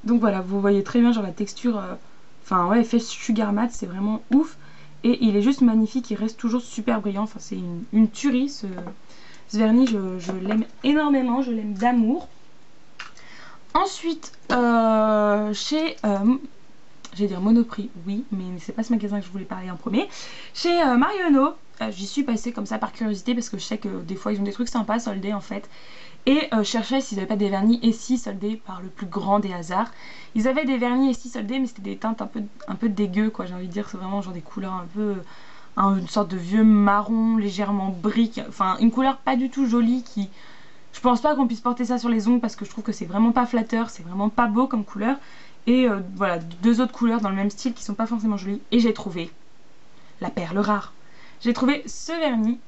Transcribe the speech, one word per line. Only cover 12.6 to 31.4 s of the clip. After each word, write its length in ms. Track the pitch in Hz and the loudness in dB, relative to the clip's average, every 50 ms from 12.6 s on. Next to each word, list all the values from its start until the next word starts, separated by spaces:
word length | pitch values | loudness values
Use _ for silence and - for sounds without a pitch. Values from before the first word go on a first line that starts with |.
| - - - - - - - - - - - - - - - - - - - - - - - | -16 -16 -16 -16 -16 -16 -16 -14 -14 -14 -16 -16 -18 -16 -16 -16 -16 -16 -16 -16 -16 -2 0
Ensuite, 600 | 311 381 403 - - - 330 320 311 - - - - - - | 0 2 2 -2 -4 -4 -4 -4 -4 -8 -14 -14 -14 -4 0
euh, 1000 | - 247 240 240 233 233 226 226 220 220 214 220 214 214 208 208 202 208 214 214 208 | 2 4 4 6 6 6 6 6 6 4 4 4 4 4 4 4 4 2 2 0 -4
chez, 420 | - - - 294 311 320 330 - - - | -4 -2 -2 0 0 0 -2 -4 -2 0
euh, 300 | 214 202 196 202 226 254 269 302 - - - - - - - - - - - - - - | 0 0 4 4 4 2 2 -2 -12 -14 -16 -18 -16 -18 -18 -18 -16 -16 -16 -16 -14 -4
j'allais 160 | 175 208 196 | -2 -2 -2
dire 120 | 185 180 | 0 0
Monoprix, 480 | 190 214 226 240 233 233 - - 202 247 - 180 165 | 4 4 6 6 4 2 -2 -8 -8 -8 -10 -10 -8
oui, 200 | 190 202 214 285 - | -6 -6 -6 -4 -6
mais 280 | 202 190 185 185 180 175 | -6 -6 -6 -8 -10 -10
c'est 140 | - - - | -10 -8 -6
pas 100 | - 226 | -6 -2
ce 80 | - | 0
magasin 300 | 240 214 202 208 208 202 | 0 0 0 -2 -4 -4
que 40 | 190 | -6
je 60 | 180 | -6
voulais 140 | 180 196 185 | -10 -10 -8
parler 260 | - 190 185 185 185 | -8 -10 -10 -8 -10
en 60 | 180 | -10
premier. 320 | 175 - - 185 247 392 403 - - - - - - - - - | -8 -6 0 0 0 0 -2 -8 -14 -14 -14 -14 -14 -14 -14 -10
Chez, 280 | - - 339 349 349 | -2 0 2 4 4
euh, 160 | 330 269 247 | 4 6 6
Marionneau, 560 | 240 277 359 427 392 359 339 285 269 262 320 339 - - - - - | 6 4 4 2 0 4 6 6 6 6 4 0 -4 -16 -18 -10 -8
euh, 100 | 226 220 | -6 -6
j'y 160 | 202 180 196 | -6 -8 -10
suis 160 | - - 277 277 | -4 -2 -2 0
passée 300 | - 233 214 - 240 240 | 0 0 -2 -2 -4 -6
comme 120 | 220 208 | -6 -6
ça 120 | 202 220 | -4 -4
par 160 | 214 - 214 - | -4 -4 -6 -4
curiosité 400 | - 226 214 208 190 - - 247 | -4 -2 -2 -2 -2 -2 -2 -2
parce 160 | 240 226 - | -2 -2 -4
que 80 | - | -8
je 60 | 196 - | -8 -6
sais 140 | - 220 | -6 -6
que 120 | 208 - 202 | -6 -4 -6
des 260 | 190 185 175 165 190 | -6 -6 -6 -8 -8
fois 160 | 190 - 208 | -6 -2 -2
ils 80 | 214 196 | -2 0
ont 40 | 202 | -2
des 100 | 202 196 | -4 -2
trucs 160 | - 240 233 | -4 -4 -2
sympas 300 | - 240 208 202 214 240 | -2 -2 0 0 -2 -2
soldés 340 | 233 220 196 196 185 202 214 | -2 -4 -6 -4 -4 -4 -6
en 80 | 202 | -6
fait. 280 | - - 208 202 - - - - - - - - - - - - - | -6 -8 -10 -10 -10 -12 -16 -16 -16 -16 -16 -16 -16 -16 -16 -2 4
Et, 220 | 254 277 302 302 - 233 | 4 4 4 4 2 2
euh, 60 | 220 | 2
je 40 | 208 | 2
cherchais 380 | - - 233 202 - 254 269 | 2 0 -2 0 2 0 0
s'ils 180 | 262 - 208 196 | 0 0 -4 -4
avaient 80 | 190 | -2
pas 80 | 190 220 | -2 0
des 140 | 202 208 196 | 2 2 2
vernis 300 | 190 190 196 220 233 233 - | 2 4 6 4 4 6 4
Essie 340 | 226 226 - - - 262 | 2 2 2 0 0 0
soldés 380 | 240 - 214 196 190 196 208 220 214 - | 0 0 -4 -6 -4 -4 -4 -4 -4 -8
par 160 | - 185 185 | -12 -12 -12
le 60 | 185 | -12
plus 180 | 185 - - 208 | -14 -10 -10 -10
grand 340 | 175 - 202 180 196 202 208 | -6 -4 -4 2 4 4 4
des 140 | 202 196 180 | 2 0 -6
hasards. 380 | 180 165 160 180 190 233 - - - - - - - - - - | -6 -6 -2 -2 -2 -2 -2 -6 -16 -16 -16 -14 -14 -16 -4 -2
Ils 120 | 226 214 | 2 2
avaient 160 | 262 262 294 311 | 4 2 2 2
des 140 | 247 262 | 2 0
vernis 320 | 240 247 240 247 262 269 269 | 2 2 2 4 4 4 4
Essie 180 | 247 - - | 2 0 -4
soldés 320 | 247 - 240 | -10 -8 -8